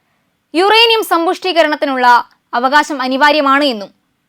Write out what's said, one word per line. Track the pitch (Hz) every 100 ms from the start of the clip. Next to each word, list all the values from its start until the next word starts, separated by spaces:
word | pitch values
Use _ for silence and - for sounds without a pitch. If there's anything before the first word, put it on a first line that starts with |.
| _ _ _ _ _
യുറേനിയം | 302 392 427 466 453
സമ്പുഷ്ടീകരണത്തിനുള്ള | 392 339 339 359 370 339 302 302 294 262 247 240 - _ _
അവകാശം | 233 247 294 294 285
അനിവാര്യമാണ് | 254 262 294 302 277 269
എന്നും | 294 220 190 _ _ _